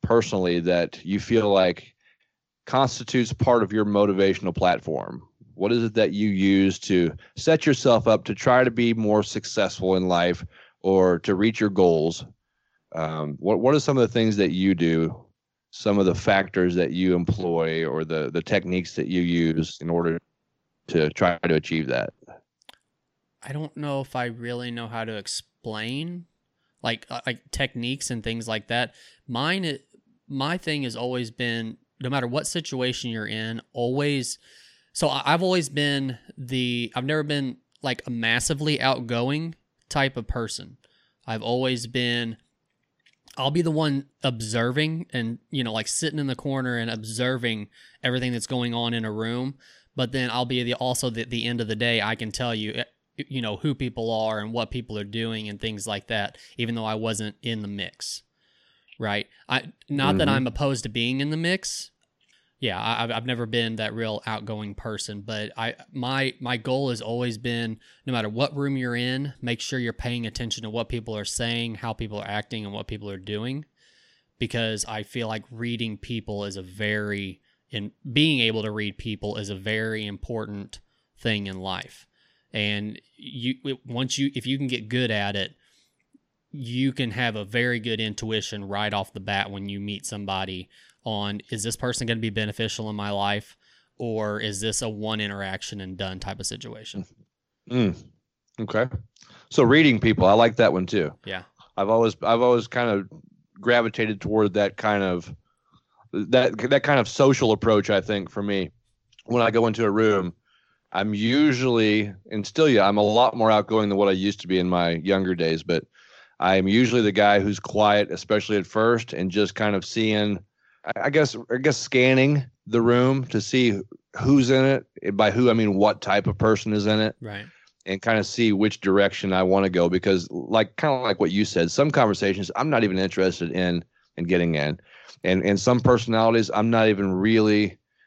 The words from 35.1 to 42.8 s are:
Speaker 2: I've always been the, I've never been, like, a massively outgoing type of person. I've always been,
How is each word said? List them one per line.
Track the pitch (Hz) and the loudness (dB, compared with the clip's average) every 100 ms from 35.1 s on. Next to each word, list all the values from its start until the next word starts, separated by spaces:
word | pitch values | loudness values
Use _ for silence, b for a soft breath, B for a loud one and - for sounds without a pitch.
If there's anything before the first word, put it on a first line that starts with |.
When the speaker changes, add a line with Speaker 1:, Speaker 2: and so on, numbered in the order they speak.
| 135 | 0
Speaker 2:
I've | 139 165 | 2 2
always | 185 185 143 | 4 2 0
been | 143 147 143 135 120 _ - | 0 0 0 -2 -6 _ -14
the, | 123 127 123 120 117 | -4 -2 0 -2 -4
I've | 127 | -4
never | 131 156 | -2 -2
been, | 147 143 135 - _ _ | 0 -2 -2 -6 _ _
like, | 139 123 - | -6 -4 -4
a | |
massively | 117 113 120 - 143 151 147 | -2 2 2 0 0 0 2
outgoing | 131 123 117 120 127 147 165 160 _ _ - | 2 0 -2 -2 0 -2 -4 -10 _ _ -6
type | 151 135 123 | -2 0 -2
of | 110 | -6
person. | 123 113 - 98 - _ _ _ _ - | -4 -6 -8 -14 -20 _ _ _ _ -8
I've | 113 | -6
always | 110 123 131 123 117 | -2 0 0 -2 -4
been, | 123 123 120 117 113 _ _ _ _ | -4 -2 -2 -4 -8 _ _ _ _